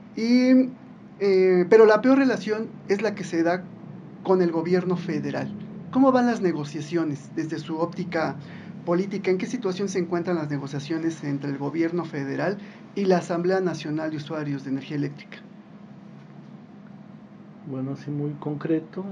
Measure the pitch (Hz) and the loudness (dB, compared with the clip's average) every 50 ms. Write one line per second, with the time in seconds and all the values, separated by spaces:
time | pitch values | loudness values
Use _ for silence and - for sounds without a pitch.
0 | - - - - 226 233 247 254 254 254 262 262 262 254 - - - - - - | -20 -14 -8 -2 2 4 6 6 6 8 6 6 6 4 -2 -10 -16 -20 -20 -20
1 | - - - - 196 202 190 185 185 185 185 180 175 180 220 220 220 214 220 208 | -20 -18 -8 -2 2 4 6 6 6 6 6 6 6 8 8 10 10 10 8 8
2 | 214 254 269 269 277 254 233 - - 214 214 220 226 220 - - - - 196 202 | 6 6 6 6 6 4 2 0 -2 -4 -4 -4 -4 -6 -10 -8 -4 -2 0 0
3 | 220 208 202 - 180 - 180 165 165 170 175 185 185 - - - - - - - | 0 -2 -2 -4 -6 -2 0 2 2 2 2 0 -2 -8 -16 -16 -16 -16 -16 -16
4 | - - - - - 180 190 185 180 175 165 165 160 180 180 180 175 180 185 165 | -16 -18 -16 -6 0 2 4 4 4 2 2 0 0 2 2 2 2 0 -2 -2
5 | - 175 156 151 143 143 135 139 135 - - - - - - - - - - 254 | -2 -4 -4 -4 -4 -4 -4 -4 -6 -6 -8 -10 -12 -14 -14 -14 -12 -2 2 4
6 | 269 269 254 247 247 240 226 208 196 175 160 151 147 147 - 156 147 147 170 170 | 6 6 6 4 4 2 2 2 0 0 0 -2 -4 -8 -8 -10 -8 -4 -2 -2
7 | 160 151 143 143 - - - 160 151 151 165 147 151 - 165 160 170 170 - - | -2 -2 -4 -6 -8 -10 -8 -6 -6 -4 -6 -8 -8 -6 -4 -4 -4 -4 -4 -6
8 | 175 - - 165 156 139 139 - - - - - - - - - - 175 175 175 | -8 -6 -4 -2 -2 -4 -4 -8 -12 -16 -16 -16 -16 -16 -16 -10 -4 -2 -2 0
9 | 196 196 208 190 - 190 185 185 226 - - 240 - 190 180 185 202 190 - 190 | -2 -2 -4 -4 0 0 0 0 -2 -4 -6 -4 -4 -4 -4 -2 -4 -4 -2 -2
10 | 170 170 180 175 170 185 175 165 151 147 147 139 139 135 147 139 143 - 165 160 | -2 -2 -2 -2 -2 -2 -2 -2 -2 -2 -4 -4 -6 -6 -8 -8 -6 -4 -4 -2
11 | 160 165 160 - 151 143 143 139 147 143 139 135 143 139 139 165 165 165 170 175 | -2 -2 -4 -4 -4 -6 -4 -4 -4 -4 -6 -4 -4 -4 -2 -2 -2 0 0 -2
12 | 160 - - 143 139 135 135 135 147 175 202 202 - - - - - - - 196 | -4 -4 -6 -6 -6 -4 -4 -2 -2 -2 -4 -4 -8 -14 -18 -20 -20 -12 -6 -2
13 | 202 185 185 175 175 - 175 170 175 180 190 190 185 175 151 147 - 156 151 156 | 2 4 4 2 2 0 -2 -2 0 0 0 0 0 0 -2 -4 -6 -6 -4 -4
14 | 156 156 156 147 147 - 165 156 147 147 143 135 - 139 131 135 - - 156 143 | -4 -4 -6 -6 -8 -8 -6 -6 -4 -4 -6 -6 -4 -4 -6 -6 -6 -6 -4 -4
15 | 143 143 143 - - - - - - - - - - - - - - - - - | -4 -4 -6 -10 -16 -18 -18 -18 -18 -20 -20 -20 -20 -20 -20 -20 -20 -20 -20 -20
16 | - - - - - - - - - - - - - - - - - - - - | -20 -20 -20 -20 -20 -20 -20 -20 -20 -20 -20 -20 -20 -20 -20 -20 -20 -20 -20 -20
17 | - - - - - - - - - - - - - 143 131 131 131 135 139 139 | -20 -20 -20 -20 -20 -20 -20 -20 -20 -20 -20 -18 -12 -10 -8 -6 -6 -6 -8 -8
18 | - 143 147 143 147 151 147 147 - 151 151 147 - 165 160 160 160 - - 185 | -8 -6 -6 -4 -4 -4 -6 -6 -6 -6 -6 -4 -2 0 0 -2 -2 -4 -10 -10
19 | 190 202 | -10 -8